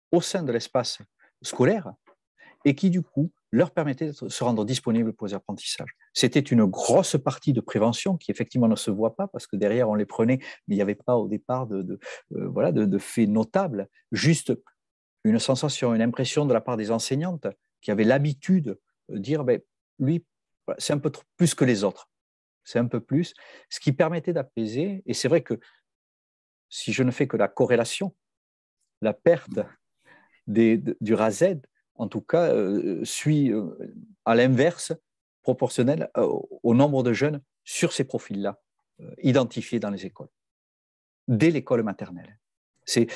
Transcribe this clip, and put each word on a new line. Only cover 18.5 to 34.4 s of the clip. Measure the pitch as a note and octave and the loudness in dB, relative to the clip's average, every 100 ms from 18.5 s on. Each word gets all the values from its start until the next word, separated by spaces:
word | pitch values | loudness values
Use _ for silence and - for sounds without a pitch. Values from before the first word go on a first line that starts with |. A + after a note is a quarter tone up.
| F#3 C3+ - _ _ - | 2 0 -8 _ _ -14
de | A2 | -10
dire, | G2 D3+ | -4 -2
ben, « | B2+ A#2+ - _ _ - | 2 0 -2 _ _ -4
Lui, | C3+ E3+ - _ _ _ - - | 0 0 -4 _ _ _ -10 -6
c'est | - | -2
un | D3 | -2
peu | D3 | -2
trop, | - _ - | -6 _ 0
plus | E3+ | 0
que | - C3+ | 2 2
les | A2 | 2
autres. » | G2 - - _ _ _ _ _ | 0 -4 -16 _ _ _ _ _
C'est | - A#2+ | -6 -4
un | A#2+ | -2
peu | A#2 | -4
plus, | - C#3 F3 - - - - | -2 -2 -2 -8 -20 -20 -16
ce | - | -6
qui | - | -2
permettait | C3+ D#3+ E3+ E3 | 2 0 0 -4
d'apaiser. | D#3+ C3+ - A2 A#2+ F#3 G3 | -4 -6 -6 -6 -4 -6 -6
Et | - | -8
c'est | - B2+ | -4 2
vrai | E3+ | 0
que | - A2+ - _ _ _ _ _ _ _ _ _ _ | 0 -8 -10 _ _ _ _ _ _ _ _ _ _
si | - - | -12 -6
je | A2 | -2
ne | B2+ | 0
fais | B2 C#3 | 0 -2
que | A2 | 0
la | G2+ | -2
corrélation, | - B2+ A#2+ A#2 - G3 - _ _ _ _ _ _ _ - | 0 2 2 0 -4 -6 -8 _ _ _ _ _ _ _ -6
la | G#2+ | -4
perte | G#2 - E3+ - A2+ - _ _ _ _ _ _ _ - | 0 2 2 0 -8 -8 _ _ _ _ _ _ _ -2
des, | G#2+ A2+ A2+ | 4 4 4
de, | C3+ - | 0 -6
du | G#2+ | 0
rased, | G#2+ A2 G2 F3 E3+ - _ _ - | 2 2 2 0 0 -8 _ _ -10
en | G#2 | -8
tout | A2 | -8
cas, | - E3 E3 | -2 2 2
euh, | A#2 F#2+ G2+ F#2+ F#2 | 2 2 0 -2 -4
suit, | - - D3 D3+ C3+ | -6 -4 0 2 2
euh, | G#2+ F#2 - - - - _ | 0 -4 -10 -14 -16 -20 _
à | - | 0
l'inverse, | A#2 | 4